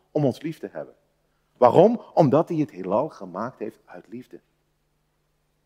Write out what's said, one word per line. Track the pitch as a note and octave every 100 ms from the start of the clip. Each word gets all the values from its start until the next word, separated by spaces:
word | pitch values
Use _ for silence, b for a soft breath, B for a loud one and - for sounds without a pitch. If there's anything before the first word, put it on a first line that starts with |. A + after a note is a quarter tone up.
| _
om | D3+ C#3
ons | -
lief | E3+ D#3
te | F#2+
hebben. | D#2+ C2+ _ _ _ _ _ _ _
Waarom? | B2 A#2+ G#3 B3 B
Omdat | - D3+ C#3+ E3+
hij | E3
het | C#3+
heelal | F2+ F#2 G#2 D3+
gemaakt | - F#2+ F2 A#2+ -
heeft | G#2+ - _
uit | F2+ -
liefde. | B2 - - _ _ _ _ _ _ _ _ _ _ _ _